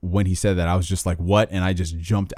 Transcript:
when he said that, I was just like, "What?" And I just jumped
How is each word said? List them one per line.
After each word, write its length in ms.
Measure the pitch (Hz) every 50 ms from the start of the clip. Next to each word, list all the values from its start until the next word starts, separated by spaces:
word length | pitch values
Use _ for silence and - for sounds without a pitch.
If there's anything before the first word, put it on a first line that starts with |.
when 240 | - 90 90 101 101
he 100 | 95 90
said 220 | - - 101 95
that, 100 | 90 85
I 100 | 85 90
was 120 | 92 85 85
just 160 | 95 - -
like, 140 | 92 80 82
"What?" 320 | 85 90 101 107 107 -
And 120 | 95 92
I 120 | 92 92 92
just 240 | 87 87 80 82 82
jumped 340 | 82 - 110 101 95 - -